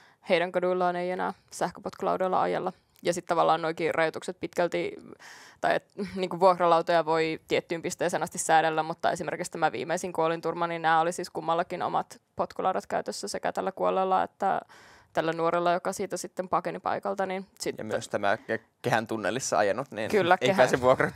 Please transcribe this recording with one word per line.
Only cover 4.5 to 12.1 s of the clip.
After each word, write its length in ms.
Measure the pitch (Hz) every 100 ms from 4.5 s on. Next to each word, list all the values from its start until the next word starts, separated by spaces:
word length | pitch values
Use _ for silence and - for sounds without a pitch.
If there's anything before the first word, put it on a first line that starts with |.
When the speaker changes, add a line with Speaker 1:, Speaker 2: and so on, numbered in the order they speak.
| - 175 175 - - - - - - - -
Speaker 1:
tai 140 | - 160
et, 80 | - -
<laughs> 120 | 185 190
niinku 240 | 180 175
vuokralautoja 640 | 190 175 175 165 170 170
voi 360 | 156 165 160 156 -
tiettyyn 340 | 151 - 165
pisteeseen 400 | 175 - 170 160
asti 160 | 160 185
säädellä, 440 | - 160 160 156
mutta 280 | 160 170 -
esimerkiksi 420 | 170 156 160 175
tämä 200 | 165 156
viimeisin 400 | - 160 175 185
kuolinturma, 540 | 165 160 165 165 170 170
niin 160 | 170
nää 180 | 160 165
oli 120 | 170
siis 180 | 180 185
kummallakin 520 | 170 160 170 185 175
omat 380 | 117 165 -